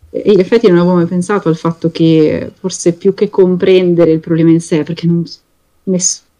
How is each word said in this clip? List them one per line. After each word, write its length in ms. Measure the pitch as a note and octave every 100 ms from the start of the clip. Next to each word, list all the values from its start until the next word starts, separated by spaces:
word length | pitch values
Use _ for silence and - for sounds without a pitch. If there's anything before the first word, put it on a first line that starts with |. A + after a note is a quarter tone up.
| -
eh, 220 | - -
in 80 | G3+
effetti 280 | F#3 A#3 A#3
non 100 | F3
avevo 160 | F3 F3+
mai 100 | E3+
pensato 440 | F3+ F3 G3+ E3+
al 60 | D#3+
fatto 360 | E3 E3 E3
che 600 | - E3 D#3+ D#3 D#3+ - -
forse 360 | F#3+ - F3
più 200 | E3+ G3
che 160 | F#3+ G3+
comprendere 840 | - F3+ F3+ F#3+ F#3 F3+ E3+ E3
il 80 | D#3+
problema 300 | D#3+ E3 E3
in 120 | E3
sé, 220 | E3 D#3+
perché 220 | D3 E3+ E3+
non, 160 | E3+ D#3+ - _ _ _ _
ness-, 400 | - F3+ - - _ _